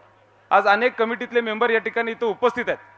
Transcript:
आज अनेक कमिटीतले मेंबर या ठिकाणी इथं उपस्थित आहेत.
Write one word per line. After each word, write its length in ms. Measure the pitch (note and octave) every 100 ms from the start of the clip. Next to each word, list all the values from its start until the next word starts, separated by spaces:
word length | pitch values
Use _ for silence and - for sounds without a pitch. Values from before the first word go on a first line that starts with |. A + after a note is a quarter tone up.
| _ _ _ _ -
आज 160 | G3 G3+
अनेक 320 | G#3 B3 -
कमिटीतले 420 | A3+ A#3 B3 A#3
मेंबर 280 | A3+ G#3+ A#3
या 100 | A3+
ठिकाणी 320 | A3 A#3 A3+
इथं 140 | A3+ A#3
उपस्थित 400 | F#3+ D3+ A#3+ G3
आहेत. 100 | C#3 -